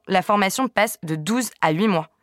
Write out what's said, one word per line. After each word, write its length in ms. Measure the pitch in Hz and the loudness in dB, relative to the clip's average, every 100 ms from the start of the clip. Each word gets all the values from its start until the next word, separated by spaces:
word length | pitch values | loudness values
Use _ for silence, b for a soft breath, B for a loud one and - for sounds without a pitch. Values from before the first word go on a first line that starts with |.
| - | 0
la 140 | 185 | 0
formation 480 | 180 208 196 226 262 | 2 2 2 0 -2
passe 280 | - 226 - | 0 -2 -2
de 120 | 156 156 | -6 -6
douze 340 | 151 240 220 - | -2 -2 -2 -2
à 100 | 160 | -2
huit 180 | 156 220 | 2 2
mois. 180 | 170 - b | 0 -2 b